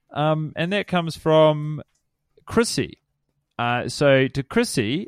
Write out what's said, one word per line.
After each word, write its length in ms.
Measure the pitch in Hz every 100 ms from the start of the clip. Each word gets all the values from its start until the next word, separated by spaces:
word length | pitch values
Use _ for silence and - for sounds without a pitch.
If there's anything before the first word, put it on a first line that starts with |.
| _
Um, 400 | - 151 156 156 -
and 160 | 170
that 160 | 202 -
comes 260 | 180 165 -
from 640 | 160 156 156 151 151 147 - _ _ _ _ _ -
Chrissy. 500 | - 233 - 95 - _ _ _ _ _ -
Uh, 280 | 120 120 117
so 380 | - 143 135 131
to 160 | 139
Chrissy, 640 | 135 226 240 - 104 147